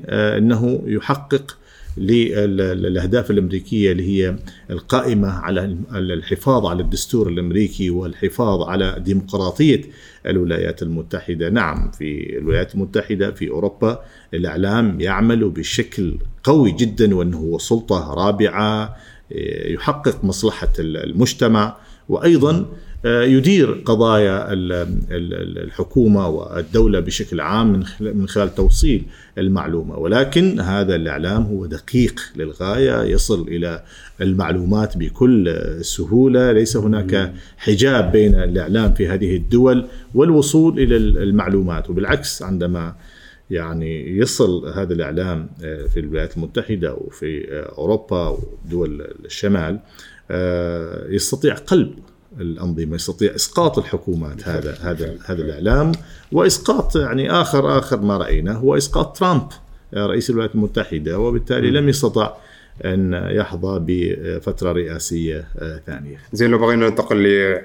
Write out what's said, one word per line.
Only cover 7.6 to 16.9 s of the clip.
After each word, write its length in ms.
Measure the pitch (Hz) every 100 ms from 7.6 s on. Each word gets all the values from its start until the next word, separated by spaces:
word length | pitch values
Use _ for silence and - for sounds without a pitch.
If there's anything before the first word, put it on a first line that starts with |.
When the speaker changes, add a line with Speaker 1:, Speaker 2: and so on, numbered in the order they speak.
| 101 - 95
Speaker 1:
والحفاظ 720 | 87 90 - 98 - 113 95
على 340 | 80 95 92 -
ديمقراطية 840 | 87 98 95 98 92 - 151 113 - - - - -
الولايات 580 | 92 87 82 85 82
المتحدة. 680 | 85 82 82 92 - 82 82
نعم، 420 | 113 85 78 76
في 460 | - 76 73 - -
الولايات 380 | 78 82 92 98
المتحدة، 560 | 95 107 - 101 98
في 180 | - -
أوروبا، 500 | 78 101 - 113 120 - - -
الإعلام 680 | 85 87 78 98 110 113 82
يعمل 480 | 87 95 113 117 104
بشكل 680 | 82 - 123 117 - 87 - - -
قوي 280 | - 151 113
جدا، 440 | 80 117